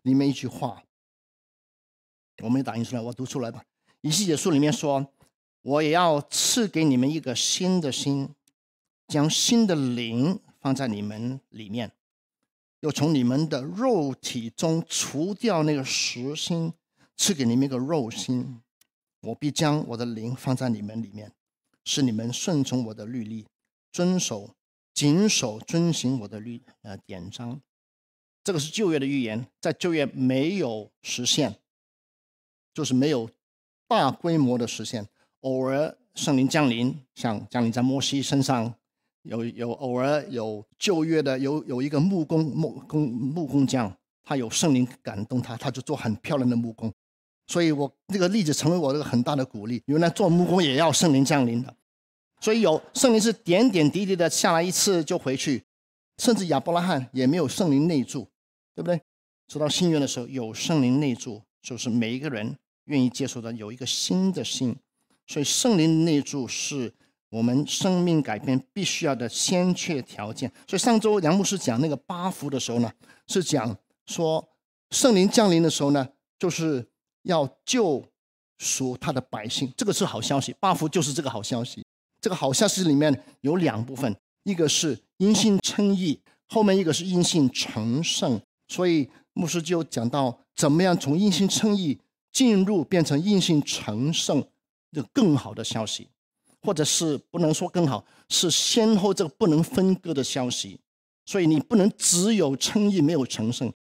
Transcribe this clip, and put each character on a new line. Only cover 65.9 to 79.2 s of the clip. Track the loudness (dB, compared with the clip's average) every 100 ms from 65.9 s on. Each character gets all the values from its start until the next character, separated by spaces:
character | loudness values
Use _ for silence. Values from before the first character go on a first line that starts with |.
| 4
内 | 4 2
住 | 0 -6 -6
是 | -6 -6 -6 -8 -10 _ _ _
我 | -2
们 | 0 0 0
生 | -2 0 2
命 | 2 2
改 | 0 -4
变 | -2 -2 -2
必 | -6
须 | -4 -2 -2
要 |
的 | -2 -4
先 | -4 0 2 2
决 | 0 -2 -6
条 | -6 -12 -12
件。 | -8 -10 -10 -6
所 | -2
以 |
上 | 2 4
周 | 4 2
梁 | 4
牧 | 2
师 | 2 -2
讲 | 0 0
那 | 0
个 | -2
八 | -6 -6 -6
福 | -6 -6
的 | -6
时 | -2
候 | -2
呢， | -2 -6 _ _ -4
是 | -2
讲 | 0 0 -2 -6 _ _
说 | -12 -2 0 0 -4 _ _ _ _
圣 | 2 4 6
灵 | 4
降 | 4 4
临 | 4
的 | 4
时 | 2
候 | 2
呢， | 2 0 _ _ -6
就 | -4
是 | -2 -2 -4 -6 _ _ _
要 | -2 0 0 -4 -2
救 | 0 2 0 -4 _ _ _ _ -10
赎 | -6 -4 -4 -4
他 | -4
的 | -4